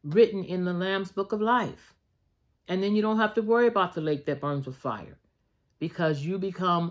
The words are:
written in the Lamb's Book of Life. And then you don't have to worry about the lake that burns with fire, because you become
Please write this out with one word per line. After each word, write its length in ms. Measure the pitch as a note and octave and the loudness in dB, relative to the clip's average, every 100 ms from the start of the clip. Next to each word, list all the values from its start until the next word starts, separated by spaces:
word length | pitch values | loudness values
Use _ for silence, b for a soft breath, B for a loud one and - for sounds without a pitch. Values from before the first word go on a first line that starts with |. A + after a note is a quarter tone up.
written 420 | D3 F#3 A#3 G3 | 0 4 4 2
in 200 | F3+ F3+ F3+ | -6 -4 -2
the 80 | |
Lamb's 360 | F3 F#3 G3 F#3+ | -2 -2 -4 -4
Book 220 | G3 G3 | -6 -4
of 80 | G#3 | -2
Life. 540 | A3 B3 F3 - - _ _ _ _ _ _ _ - | 2 2 0 -8 -20 _ _ _ _ _ _ _ -6
And 140 | F#3 | -2
then 120 | G3+ | 0
you 60 | G#3 | 2
don't 180 | G#3+ A3 | 2 2
have 160 | G#3+ | 2
to 80 | A3+ | 0
worry 240 | G#3+ A#3 A#3+ | 2 4 4
about 280 | G#3 F3+ | 4 0
the 80 | E3+ | 0
lake 240 | D#3 C#3+ C#3+ | -2 -2 -2
that 160 | C#3 | -4
burns 240 | D3 C#3+ C3+ | -2 -4 -6
with 100 | B2+ | -8
fire, 420 | C3+ G#2+ - - _ _ _ _ _ _ | -6 -8 -10 -20 _ _ _ _ _ _
because 440 | E3 - D#3+ D3 | -8 -2 0 0
you 160 | D3+ F#3+ | -2 -4
become 520 | G3 F3 F#3 E3+ E3+ | -4 -2 0 2 0